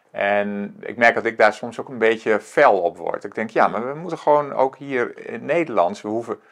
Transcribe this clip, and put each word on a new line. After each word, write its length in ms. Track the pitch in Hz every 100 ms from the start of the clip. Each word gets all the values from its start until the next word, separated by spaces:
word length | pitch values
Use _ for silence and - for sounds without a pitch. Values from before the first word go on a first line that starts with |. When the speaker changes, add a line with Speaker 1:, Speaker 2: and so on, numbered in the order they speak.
| _
Speaker 1:
En 640 | 101 101 101 101 101 101 -
ik 160 | - 107
merk 180 | 120
dat 100 | 117
ik 140 | 110 113
daar 140 | 107
soms 280 | 104 120 113
ook 80 | -
een 100 | 127
beetje 420 | 110 113 117 110
fel 400 | - - 139 101
op 160 | 87 85
word. 280 | 82 82
Ik 100 | 104
denk, 160 | 110 113
ja, 180 | - 101
Speaker 2:
Mhm. 40 | 92
Speaker 1:
maar 120 | 120
we 60 | 147
moeten 200 | 175 160
gewoon 340 | - 147 143
ook 240 | 113 131 -
hier 500 | 139 131 120 - -
in 60 |
het 100 | 117
Nederlands, 600 | 127 160 160 110 87 104
we 60 | 107
hoeven, 320 | 110 117 104 _